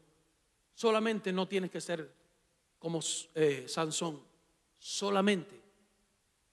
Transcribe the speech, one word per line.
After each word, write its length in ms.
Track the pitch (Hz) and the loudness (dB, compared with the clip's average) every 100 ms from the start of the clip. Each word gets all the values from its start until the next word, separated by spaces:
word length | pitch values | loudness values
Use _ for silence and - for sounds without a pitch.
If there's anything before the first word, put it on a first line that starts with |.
| _ _ _ _ _ _ _ - | _ _ _ _ _ _ _ -2
Solamente 580 | 233 220 220 220 185 | 2 4 2 0 0
no 160 | 185 185 | 0 0
tienes 220 | 196 180 | -2 -2
que 100 | 180 | -6
ser 320 | 160 170 147 - _ _ _ _ _ _ | -6 -6 -8 -18 _ _ _ _ _ _
como, 220 | 165 165 - - - - | -4 -4 -2 -6 -6 2
eh, 300 | 156 135 127 | 4 4 -2
Sansón. 540 | - 160 156 170 147 - _ _ _ _ _ | -4 -2 -2 -4 -6 -12 _ _ _ _ _
Solamente 800 | - - 202 202 196 196 156 - - _ _ _ _ _ _ _ _ | -10 -4 0 4 4 2 -2 -16 -20 _ _ _ _ _ _ _ _